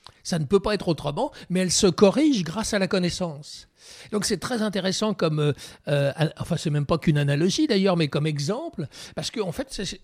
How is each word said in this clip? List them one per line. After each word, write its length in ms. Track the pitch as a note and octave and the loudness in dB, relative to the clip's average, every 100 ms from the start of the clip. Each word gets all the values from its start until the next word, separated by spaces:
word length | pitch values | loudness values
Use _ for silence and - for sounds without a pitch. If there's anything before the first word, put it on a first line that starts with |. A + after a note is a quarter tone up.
| - - | -20 -16
Ça 140 | - F3 | -4 -4
ne 60 | |
peut 160 | C#3+ G3 | 2 2
pas 120 | G3+ | 2
être 160 | G#3 - | 0 0
autrement, 440 | D#3 D3 C#3+ B3 - - | -2 -2 -2 -4 -6 -4
mais 100 | F3 | -2
elle 100 | F#3 | 0
se 160 | - G3 | 4 4
corrige 560 | - G3+ G3+ D4+ B3+ | 6 6 6 4 2
grâce 300 | D#3+ G#3+ G#3+ | 0 -4 -2
à 60 | G#3+ | 0
la 100 | F#3+ | 0
connaissance. 800 | G3 F3+ - F3+ D3+ D3 - - _ - - - | 0 0 -2 -6 -8 -14 -18 -20 _ -20 -20 -8
Donc, 120 | G#3 | -4
c'est 140 | - F#3+ | -2 -2
très 240 | - B3 | -2 -2
intéressant 520 | G#3+ G3+ F#3 F#3 A3 | -2 -2 -2 0 -2
comme, 260 | G#3 E3+ D3+ | 0 0 2
euh, 120 | D3 C3+ - - - | 0 0 -8 -14 -2
euh, 240 | C#3+ C#3 C3+ | 0 0 2
an-, 120 | D3+ - | 0 0
enfin, 180 | - E3 | -4 -2
c'est 140 | E3+ | 0
même 160 | D3 D3 | 0 0
pas 120 | E3 | 2
qu'une 200 | - D3 | 2 2
analogie 480 | C#3+ C#3+ F3 - D#4 | 2 2 2 2 2
d'ailleurs, 300 | G3+ F#3+ F3 | 4 4 2
mais 120 | D3+ | 2
comme 180 | D3 D#3 | 0 0
exemple, 600 | D3 C#3+ A3 E4+ D#4+ D3+ - - - | -2 -4 -4 -6 -8 -10 -12 -14 -10
parce 140 | - | -8
que, 100 | - | -6
en 120 | D4 | -4
fait, 160 | - C#4 | -6 -8
c'est, 280 | - F#3 - | -8 -8 -8